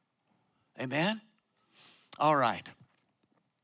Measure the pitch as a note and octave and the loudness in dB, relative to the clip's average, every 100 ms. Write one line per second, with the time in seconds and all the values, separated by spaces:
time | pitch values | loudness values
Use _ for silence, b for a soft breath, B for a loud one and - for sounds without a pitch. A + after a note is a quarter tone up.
0 | _ _ _ _ _ _ _ - C3 C#3+ | _ _ _ _ _ _ _ -10 -4 -2
1 | F3+ A3 - _ _ _ b b b b | 0 -2 -10 _ _ _ b b b b
2 | b - D3 D3 A#2+ F2+ - - - _ | b 0 2 4 2 0 -8 -20 -20 _
3 | _ _ _ _ _ _ | _ _ _ _ _ _